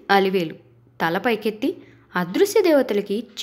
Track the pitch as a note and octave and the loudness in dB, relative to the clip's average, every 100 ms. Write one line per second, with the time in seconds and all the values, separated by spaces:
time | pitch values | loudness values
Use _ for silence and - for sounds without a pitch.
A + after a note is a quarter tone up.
0 | - G3 G3 F#3+ D#3+ - _ _ _ - | 0 2 2 0 -2 -8 _ _ _ -6
1 | E3 F#3 A#3+ G#3+ A3 G#3+ C#4+ - - - | -2 -2 -2 -2 -4 -4 -4 -6 -12 -20
2 | _ F3+ F3 C4+ G4+ A4+ F#4 C#4+ B3+ G#3 | _ -6 -2 0 2 4 4 4 2 -2
3 | G3+ G#3 A#3+ - | -2 -6 -6 -4